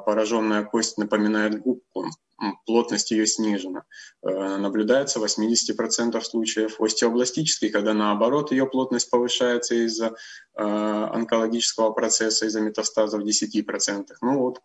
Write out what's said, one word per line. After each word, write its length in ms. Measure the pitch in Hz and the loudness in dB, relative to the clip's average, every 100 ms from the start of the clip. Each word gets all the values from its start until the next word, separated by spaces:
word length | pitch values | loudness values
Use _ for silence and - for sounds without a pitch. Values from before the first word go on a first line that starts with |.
| - | 0
пораженная 580 | 107 107 113 110 107 | 0 2 2 2 0
кость 340 | 107 117 110 - | 0 0 0 -2
напоминает 640 | 104 107 104 107 107 107 | 0 2 4 2 2 0
губку, 440 | 127 120 - 92 90 - _ - | -2 -2 -4 -8 -8 -8 _ -6
м, 180 | 104 104 - | -6 -4 0
плотность 440 | 117 113 104 - | 2 2 -2 0
ее 140 | 110 107 | 0 2
снижена. 580 | - 107 101 92 92 - - - _ | 0 0 -2 -4 -10 -12 -20 -20 _
Э, 340 | 98 95 98 98 | -4 -2 -2 -2
наблюдается 640 | 98 107 107 131 139 117 | -2 0 4 2 2 -2
в 40 | |
восьмидесяти 500 | 107 - 110 117 - | -2 0 0 0 -2
процентах 520 | 104 113 - 117 113 - | -2 -2 0 0 -2 -4
случаев. 540 | 117 107 110 110 - | -4 -2 -2 -2 0
Остеобластический, 880 | 110 - 120 120 123 - 156 - - | -2 2 2 2 0 0 -2 0 0
когда 240 | 107 107 | 0 2
наоборот 580 | 107 107 104 113 147 147 | 2 2 2 2 2 2
ее 160 | 131 135 | 0 0
плотность 420 | 131 131 120 - | 0 0 -2 0
повышается 640 | 123 120 - 123 120 - 117 113 | 0 2 2 2 0 0 0 0
из-за, 220 | 110 113 113 - - - - | 0 -4 -6 -14 -20 -12 -4
э, 40 | |
онкологического 1300 | 104 104 107 107 107 117 113 113 113 117 - - 110 | -2 0 0 0 -2 -2 0 2 2 0 -2 2 0
процесса, 520 | - 117 - 110 - 110 | 2 0 2 2 0 0
из-за 160 | 110 | 0
метастаза 560 | 107 107 104 - 107 107 | -2 -2 -2 0 0 0
в 60 | |
десяти 400 | 104 107 107 104 | 0 0 0 -2
процентах. 560 | - 101 - 101 95 - | -2 -2 -2 -4 -8 -6
Ну 180 | 120 139 | -2 0
вот, 200 | 127 127 | 0 -4